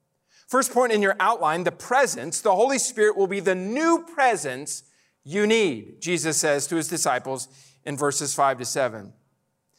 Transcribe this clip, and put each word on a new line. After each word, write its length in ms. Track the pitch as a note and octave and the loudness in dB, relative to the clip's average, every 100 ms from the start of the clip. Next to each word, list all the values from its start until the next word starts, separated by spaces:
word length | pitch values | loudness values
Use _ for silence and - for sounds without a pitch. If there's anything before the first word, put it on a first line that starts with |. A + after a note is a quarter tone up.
| _ _ _ _ _ | _ _ _ _ _
First 260 | B3 B3 | 0 2
point 200 | A#3+ B3 | 0 2
in 100 | G#3+ | 2
your 140 | G3 G3+ | 2 2
outline, 460 | F#3+ A3+ D#3+ E3 | 0 2 0 0
the 80 | F3 | -2
presence. 680 | E3+ - B3+ C4 - C3+ - | -4 0 2 2 -2 -6 -2
The 140 | G#3+ | 2
Holy 240 | F#3 B3+ C4+ | 4 2 2
Spirit 380 | - - G#3+ G3+ | -2 2 2 2
will 100 | F#3+ | 0
be 140 | G3+ | 0
the 160 | F#3 F#3 | -2 -2
new 480 | F#3+ B3 E4 E4 E4 | -2 0 2 2 0
presence 680 | - C4 G3 C#3+ B2+ D3+ - - _ _ _ | 0 2 2 -4 -8 -10 -12 -14 _ _ _
you 200 | C3+ F#3 | -6 0
need, 560 | G#3 A3+ G3 A2+ G#2 - | 2 4 2 -2 -10 -12
Jesus 360 | E3 F3 D#3 D3 | -4 -2 0 0
says 320 | D#3 C#3+ C#3 | 2 2 0
to 80 | E3 | -4
his 100 | D3+ | -2
disciples 640 | E3 D3+ B2+ B2+ C3 - - - _ | -2 -2 -2 -4 -8 -10 -18 -20 _
in 120 | - C#3 | -10 -2
verses 360 | D3 D3 C#3+ | -2 -2 -4
five 260 | - C#3 B2+ | 0 0 0
to 60 | |
seven. 480 | A#2 - B2+ A2 G2+ - _ _ _ _ _ | -4 -2 -2 -4 -14 -20 _ _ _ _ _